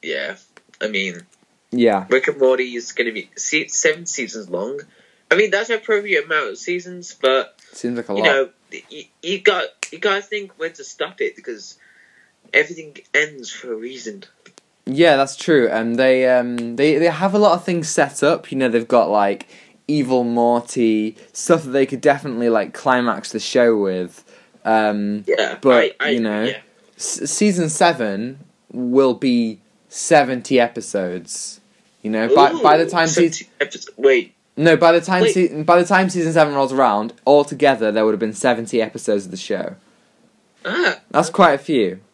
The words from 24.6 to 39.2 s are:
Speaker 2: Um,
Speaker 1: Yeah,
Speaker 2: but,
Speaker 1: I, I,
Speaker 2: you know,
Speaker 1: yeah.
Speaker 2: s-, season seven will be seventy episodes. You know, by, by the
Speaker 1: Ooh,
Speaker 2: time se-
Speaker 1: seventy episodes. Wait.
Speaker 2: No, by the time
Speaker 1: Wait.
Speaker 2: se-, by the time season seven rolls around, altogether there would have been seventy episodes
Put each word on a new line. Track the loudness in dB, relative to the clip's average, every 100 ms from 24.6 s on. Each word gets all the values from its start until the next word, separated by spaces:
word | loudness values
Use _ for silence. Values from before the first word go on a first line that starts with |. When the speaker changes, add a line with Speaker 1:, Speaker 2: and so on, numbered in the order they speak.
Speaker 2:
Um, | -2 0 0 -2 -4 -6 -4
Speaker 1:
Yeah, | -2 -2 0
Speaker 2:
but, | 2 4 2 -2
Speaker 1:
I, | -4
I, |
Speaker 2:
you | -2
know, | -2 -2
Speaker 1:
yeah. | -4 -6 _ _ _ _
Speaker 2:
s-, | -10 -8 -8
season | 0 0 2 -2
seven | 2 2 2 -4 -4 -8 -12 -20 _ _
will | -8 0 2 2
be | 2 0 0 0 -6 _ _ _
seventy | -12 2 4 4 -4 0 2
episodes. | 2 -2 -6 -4 -4 -6 -10 -14 -14 -16 _ _ _ _
You | -6
know, | -2 2
by, | 6 4 4
by | 4 4
the | 2
Speaker 1:
Ooh, |
Speaker 2:
time | 0 0
se- | 2 0
Speaker 1:
seventy | 0 -16 _
episodes. | -6 -6 -18 2
Wait. | 4 4 0 _ _ 0
Speaker 2:
No, | 4 6
by | 6
the | 4
time | 2 2
Speaker 1:
Wait. | 2
Speaker 2:
se-, | 2 0 0
by | 2 4
the | 4
time | 2 2
season | 0 0
seven | 2 2
rolls | 2 0
around, | 2 2 2 -2 -4
altogether | 4 4 4 2 2 4 0
there | 2
would | 2
have | 0
been | -4
seventy | -2 0 0 -2 -2
episodes | -2 -6 -2 -2